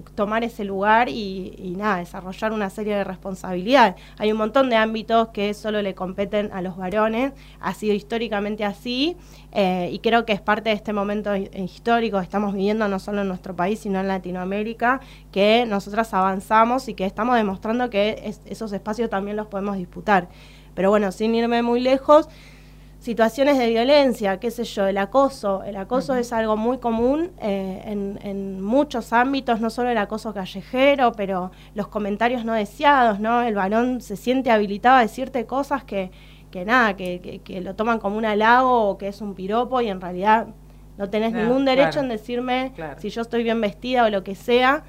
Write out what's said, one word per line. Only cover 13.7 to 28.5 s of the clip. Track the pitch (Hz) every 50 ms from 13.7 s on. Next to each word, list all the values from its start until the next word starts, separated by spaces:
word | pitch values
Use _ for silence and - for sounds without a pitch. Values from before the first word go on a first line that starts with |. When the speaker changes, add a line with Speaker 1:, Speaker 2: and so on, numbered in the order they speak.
| 220 220
Speaker 1:
sino | - 214 190 190
en | 190 196
Latinoamérica, | 190 190 180 180 175 185 185 185 196 208 214 226 226 - 233 240 254 269 - - - - - - -
que | 196 196 208 220 240 247
nosotras | 233 202 196 185 202 202 214 226 220 -
avanzamos | 190 190 190 190 190 190 - 220 220 226 233 240 262 262 226
y | 202
que | - 185
estamos | 196 190 - 214 247 247
demostrando | 233 214 196 190 185 - 220 226 247 254 240
que | - 196 202 214 214 - -
es-, | 208 - - -
esos | - 196 - 226 214 202
espacios | 190 - 214 214 233 233 220
también | 214 196 196 202 208
los | 208 214
podemos | 214 - 196 196 208 202 190
disputar. | 180 175 - 180 165 - 208 185 170 - - - - - - - - - -
Pero | - 175 190
bueno, | 208 208 208 190
sin | 180 - 220 220 226
irme | 233 233 233 240 233 240
muy | 240 240 247
lejos, | 254 254 262 269 262 - 294 302 311 - - - - - - - - - - - - - - -
situaciones | - - 226 - 226 226 226 - 269 285 277 269
de | 247 226
violencia, | 233 226 233 254 294 294 277 262 220 - 220 196 190 185
qué | - 240
sé | 226 - 233
yo, | - - 220 196
el | 196 190
acoso. | 196 196 196 - 269 277 269 269 - - 202 196 190 98
El | - 202
acoso | 196 190 190 247 262 277 262 262
Speaker 2:
Ujú. | 254 240
Speaker 1:
es | 240 240
algo | 226 220 220 214
muy | 214 220 240 254 254
común, | - 240 226 226 233 254 277 302 330 359 - -
eh, | - 214 196 196 190 190 185 - -
en, | - 208 208 202 196 202 - -
en | 202 196 196 196 196